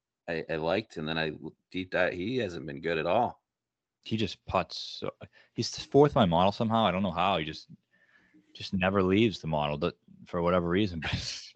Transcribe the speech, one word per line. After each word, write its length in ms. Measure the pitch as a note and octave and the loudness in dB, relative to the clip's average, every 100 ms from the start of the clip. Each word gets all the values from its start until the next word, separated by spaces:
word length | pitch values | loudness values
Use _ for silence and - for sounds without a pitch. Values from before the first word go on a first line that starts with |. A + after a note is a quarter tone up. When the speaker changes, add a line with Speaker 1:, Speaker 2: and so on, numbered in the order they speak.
| _ _ - | _ _ -6
Speaker 1:
I, 160 | D#2+ - | -6 -4
I 60 | D#2+ | -2
liked, 420 | E2 G2 A2+ F2 | 0 0 -2 -8
and 100 | D#2 | -4
then 100 | D#2+ | -2
I 120 | D#2+ | -2
l-, 240 | D2+ D#2 - _ | -4 -12 -16 _
deep 200 | F2+ F#2 | -8 -4
dive, 220 | E2+ F2 | 0 0
he 240 | B1 G2+ B2+ | -2 -4 -4
hasn't 280 | G2+ E2+ D2+ | -4 -6 -10
been 160 | C#2 | -6
good 160 | E2 E2 | -2 -2
at 80 | D#2+ | 2
all. 360 | G#2+ A2 - _ _ _ _ _ _ | 2 0 -4 _ _ _ _ _ _
Speaker 2:
He 140 | - A2 | -6 -4
just 260 | G2+ - - | -4 -6 -4
putts. 520 | F#2+ F2 - - - | -2 -2 -8 -12 -10
So, 120 | G2 - - _ _ | -10 -12 -16 _ _
he's 240 | - - - | -6 -6 -6
fourth 380 | - C#3 D3 C#3 | 2 6 6 6
my 100 | F#2+ | 4
model 260 | E2 F#2+ | 4 2
somehow. 340 | - A2+ A2+ G#2 | 2 0 2 2
I 60 | |
don't 120 | F2+ | 2
know 80 | G2 | -2
how. 260 | E2+ F#2 F2+ | 0 0 0
He 80 | D#2 | -2
just, 220 | D2+ - - _ _ _ _ _ _ _ | -8 -16 -20 _ _ _ _ _ _ _
just 200 | - - | -16 -6
never 280 | F#2+ F#2 G2 | 0 2 4
leaves 360 | F#2 G2 A#2 E2+ | 4 6 4 0
the 80 | E2 | -2
model, 300 | D2+ D2 D2+ | 0 0 0
but 200 | E2 - _ - - | -2 -4 _ -20 -8
for 140 | F2+ | -2
whatever 260 | E2+ F2+ E2+ | 2 2 2
reason, 300 | F2+ G#2 E2 | 2 0 -2
<laughs> 40 | |
but 380 | - - - - - | -4 -4 -6 -10 -8